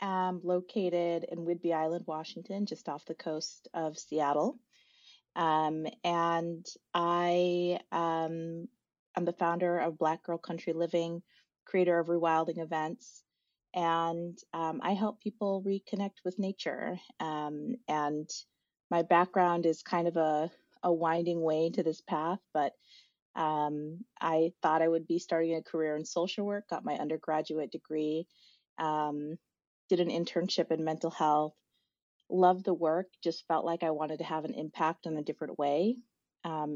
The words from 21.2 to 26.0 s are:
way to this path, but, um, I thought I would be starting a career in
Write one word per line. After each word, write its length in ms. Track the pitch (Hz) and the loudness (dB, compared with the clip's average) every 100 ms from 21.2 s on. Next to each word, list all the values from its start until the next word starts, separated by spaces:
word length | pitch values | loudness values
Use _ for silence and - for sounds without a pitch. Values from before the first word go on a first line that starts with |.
| 170 170 | 0 2
way 280 | 160 156 165 | 2 2 2
to 120 | 170 | 0
this 180 | 160 156 | 0 -2
path, 380 | - 160 160 190 _ | -4 -2 -2 -4 _
but, 200 | 156 139 - _ - _ _ _ - | 0 0 -4 _ -20 _ _ _ -2
um, 680 | 156 151 147 151 151 170 - - | 0 0 0 -2 -6 -10 -14 -6
I 320 | 165 160 165 - | 0 2 2 2
thought 200 | 160 160 | 2 4
I 60 | 165 | 4
would 200 | 165 160 | 2 0
be 120 | 165 | -2
starting 360 | - 165 165 160 | 0 0 2 -2
a 60 | |
career 320 | - 165 156 | -4 -2 -2
in 100 | 151 | -2